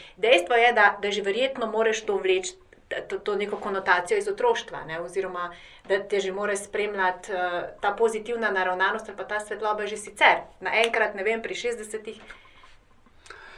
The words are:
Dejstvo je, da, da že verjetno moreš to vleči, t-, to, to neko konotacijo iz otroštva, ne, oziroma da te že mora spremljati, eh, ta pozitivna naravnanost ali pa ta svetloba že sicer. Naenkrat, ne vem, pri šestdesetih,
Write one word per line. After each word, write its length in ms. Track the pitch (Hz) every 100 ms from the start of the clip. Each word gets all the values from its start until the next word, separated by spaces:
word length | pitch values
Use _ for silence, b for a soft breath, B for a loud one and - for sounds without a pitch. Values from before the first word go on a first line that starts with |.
| B
Dejstvo 420 | - 220 320 339 240
je, 160 | 240
da, 240 | 220 208 -
da 140 | 202
že 120 | 202
verjetno 440 | 196 214 269 262 220
moreš 360 | 214 220 220
to 140 | - 196
vleči, 400 | 185 185 - - - -
t-, 180 | - -
to, 160 | - 190
to 180 | - 202
neko 200 | 208 208
konotacijo 600 | 208 196 185 180 180 208
iz 80 | 202
otroštva, 560 | 202 240 226 - 151
ne, 140 | 151 165
oziroma 540 | 170 196 185 180 175 B B B
da 180 | - 196
te 200 | 196 202
že 120 | 190
mora 240 | 190 208 202
spremljati, 760 | - 202 208 202 185 185 -
eh, 400 | 185 180 175 - -
ta 160 | 202
pozitivna 580 | 208 226 214 226 233 214
naravnanost 580 | 190 185 180 190 214 -
ali 80 | 190
pa 80 |
ta 140 | 190 208
svetloba 460 | 208 202 214 208 202
že 100 | 214
sicer. 460 | - - 202 165 - -
Naenkrat, 580 | 185 214 226 233 208
ne 80 | 202
vem, 180 | 196 226
pri 140 | 190
šestdesetih, 640 | - 240 208 214 220 214 214 - B B B B B _ _ - - B B B